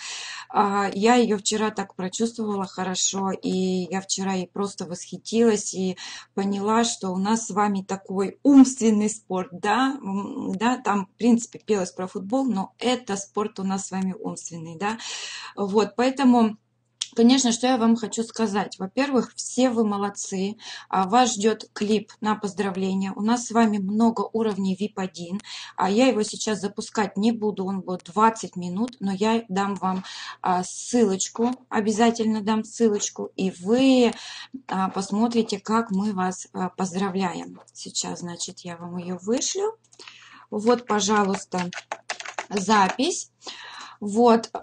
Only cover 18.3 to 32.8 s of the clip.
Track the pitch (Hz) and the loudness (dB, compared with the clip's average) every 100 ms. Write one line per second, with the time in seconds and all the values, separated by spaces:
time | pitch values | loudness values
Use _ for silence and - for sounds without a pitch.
18.3 | - 220 202 185 - 190 - 285 262 202 | -2 -2 0 -4 -8 -8 -2 2 2 0
19.3 | - - - 254 233 214 202 202 202 - | -6 -8 2 2 4 0 0 -4 -6 -8
20.3 | 190 196 214 - - - 190 185 240 247 | -4 -4 -4 -14 -16 -4 -2 2 4 4
21.3 | 196 220 220 - - 208 214 202 - 214 | 4 0 0 -6 -6 0 0 -2 -6 -4
22.3 | 214 196 175 196 190 190 190 196 - 214 | -2 -4 -4 -4 -2 -2 0 -4 -2 0
23.3 | 240 - 226 226 208 190 214 233 226 196 | 0 0 2 2 2 -2 2 2 2 -4
24.3 | 220 220 190 190 185 208 - 185 170 170 | -2 -2 0 -2 -2 -4 -4 -8 -8 -8
25.3 | 196 - - - - 190 208 262 214 208 | -8 -10 -16 -14 -4 0 4 4 4 -2
26.3 | 220 220 208 202 202 - - 196 196 220 | -4 -4 -4 -4 -8 -8 -2 -2 2 0
27.3 | 226 214 190 185 196 170 180 - 196 220 | 2 -2 -4 -6 -6 -6 -8 -6 4 4
28.3 | 220 185 185 175 180 247 - 196 190 214 | 4 -10 -8 -6 -4 -4 -4 -4 0 2
29.3 | 226 226 190 196 190 185 190 - - - | 0 0 -2 -2 -2 -2 -2 -6 -14 -14
30.3 | - - 180 185 - - 240 208 190 - | -6 -2 0 -2 -8 -2 2 4 2 -4
31.3 | - 240 254 _ 220 208 208 233 233 220 | -2 -2 -2 _ -2 0 4 2 4 0
32.3 | 214 202 220 214 - | 0 0 -2 -4 0